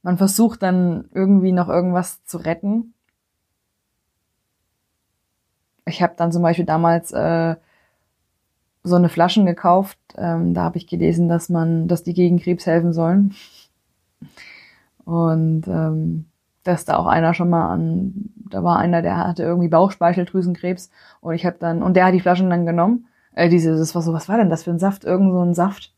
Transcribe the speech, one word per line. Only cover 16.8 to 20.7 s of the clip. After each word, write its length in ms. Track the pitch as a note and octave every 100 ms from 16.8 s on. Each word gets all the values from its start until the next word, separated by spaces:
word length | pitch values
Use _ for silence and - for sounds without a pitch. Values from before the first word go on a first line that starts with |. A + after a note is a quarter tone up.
| -
da 120 | -
auch 100 | -
einer 260 | E3 E3
schon 160 | E3+ F3
mal 220 | E3+ -
an, 600 | E3+ E3 E3+ F#3+ F#3+ G#3 -
da 280 | - F#3+
war 140 | F3 E3+
einer, 240 | E3+ E3+
der 160 | E3+ F3+
hatte 260 | F3+ E3+
irgendwie 240 | E3 F3 E3+
Bauchspeicheldrüsenkrebs 1200 | D#3+ G3 - E3+ F3+ F3 F#3+ F3+ E3+ F3+